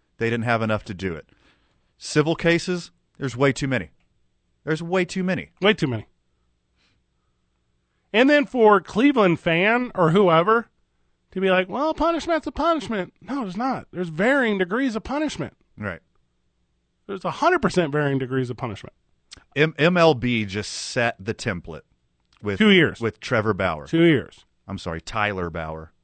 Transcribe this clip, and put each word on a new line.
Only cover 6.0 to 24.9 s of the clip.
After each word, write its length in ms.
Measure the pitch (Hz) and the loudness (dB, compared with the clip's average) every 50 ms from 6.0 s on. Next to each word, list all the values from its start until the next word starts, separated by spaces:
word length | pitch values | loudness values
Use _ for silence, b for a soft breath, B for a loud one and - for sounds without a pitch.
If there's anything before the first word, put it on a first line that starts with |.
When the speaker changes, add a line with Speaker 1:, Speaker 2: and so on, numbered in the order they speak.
| - _ _ _ _ _ _ _ _ _ _ _ _ _ _ _ _ _ _ _ _ _ _ _ _ _ _ _ _ _ _ _ _ _ _ _ _ _ _ _ _ _ | -8 _ _ _ _ _ _ _ _ _ _ _ _ _ _ _ _ _ _ _ _ _ _ _ _ _ _ _ _ _ _ _ _ _ _ _ _ _ _ _ _ _
Speaker 2:
And 160 | - 214 262 277 | 4 4 6 6
then 180 | 294 294 254 | 6 4 4
for 340 | - - 247 220 208 208 190 | 2 2 4 6 8 6 6
Cleveland 580 | - - - 190 262 285 269 240 202 180 160 - | 4 0 0 2 4 4 6 6 4 4 4 2
fan 540 | - 175 160 170 190 214 233 247 247 240 - | 0 0 0 2 2 2 2 0 -2 -4 0
or 160 | 185 170 156 | 0 2 4
whoever 580 | 160 202 202 175 160 165 175 208 226 233 226 _ _ _ _ _ _ _ _ _ _ _ _ _ | 4 4 4 6 4 4 4 4 2 0 0 _ _ _ _ _ _ _ _ _ _ _ _ _
to 100 | - 185 | -6 -2
be 100 | 190 190 | 0 2
like, 180 | 185 185 185 196 | 2 2 0 -2
"Well, 260 | 202 247 294 320 311 | -4 -4 -2 -2 -2
punishment's 520 | - 294 339 339 294 - 330 339 302 - | 0 0 0 0 -2 -2 -2 -4 -4 -4
a 60 | 302 | -6
punishment." 600 | - - 302 339 330 302 - 247 226 196 180 175 _ _ | -6 -2 0 0 0 0 -2 -4 -6 -6 -6 -8 _ _
No, 220 | - - 269 277 | -12 -8 -6 -6
there's 140 | 233 185 175 | -6 -6 -6
not. 300 | 208 247 269 226 135 - - | -4 -4 -4 -4 -6 -8 -10
There's 160 | - 170 180 165 | -8 -8 -8 -6
varying 500 | 156 156 196 247 285 277 247 220 208 190 | -4 -2 0 2 2 2 2 0 0 0
degrees 380 | 185 170 196 254 277 262 214 | -2 -2 -2 -2 -2 -2 -2
of 80 | 226 - | -4 -6
punishment. 520 | - 262 294 311 285 - - 139 - - _ _ _ _ | -6 -4 -4 -4 -4 -4 -6 -8 -10 -12 _ _ _ _
Speaker 1:
Right. 240 | - 107 98 85 73 _ _ _ _ _ _ _ _ _ _ _ _ _ _ _ _ _ _ _ _ _ - | -10 -8 -8 -8 -10 _ _ _ _ _ _ _ _ _ _ _ _ _ _ _ _ _ _ _ _ _ -12
Speaker 2:
There's 160 | 202 185 - | -10 -8 -6
a 60 | 175 | -8
hundred 280 | - - 285 339 370 311 | -4 0 0 2 2 2
percent 280 | 208 185 - 180 170 143 | 0 0 0 0 0 0
varying 280 | 143 151 147 139 139 131 | 0 -2 0 0 0 -2
degrees 320 | 131 120 131 131 127 120 | -2 -2 -2 -2 -2 -4
of 60 | 123 | -6
punishment. 360 | - 131 113 104 - - - - _ _ _ _ _ _ _ B B B B B | -8 -8 -8 -8 -10 -14 -18 -20 _ _ _ _ _ _ _ B B B B B
Speaker 1:
M-, 180 | 135 151 160 - - | 0 0 0 0 2
M 180 | 147 175 180 | 2 2 4
L 180 | 175 165 160 147 | 6 6 4 4
B 300 | 117 110 123 120 113 107 | 2 0 0 0 0 -2
just 260 | 98 92 107 101 - | -2 -4 -6 -6 -8
set 460 | - - - - - 127 120 117 - - | -10 -12 -10 -6 -4 -2 -2 -2 -4 -6
the 160 | 95 113 104 | -6 -8 -8
template 480 | - - 120 92 87 - 85 78 71 - _ _ _ _ _ _ _ _ _ _ _ | -6 -6 -6 -6 -6 -8 -14 -16 -18 -18 _ _ _ _ _ _ _ _ _ _ _
with 180 | 104 104 196 190 | -6 -4 0 2
Speaker 2:
Two 120 | 220 214 | 4 6
years. 300 | 196 180 156 117 - - | 6 6 4 2 0 -2
Speaker 1:
with 180 | 113 110 - _ | -6 -6 -6 _
Trevor 360 | - - 127 110 104 110 101 | -6 -2 -2 0 0 0 0
Bauer. 320 | 90 98 87 80 76 69 71 | 0 -2 -2 -4 -4 -6 -2
Speaker 2:
Two 160 | - 165 170 | 2 4 4
years. 400 | 170 151 110 - - - - _ _ _ _ _ 95 | 4 4 2 0 -6 -14 -20 _ _ _ _ _ -12
Speaker 1:
I'm 100 | 98 92 | -12 -10
sorry, 220 | - 90 | -8 -8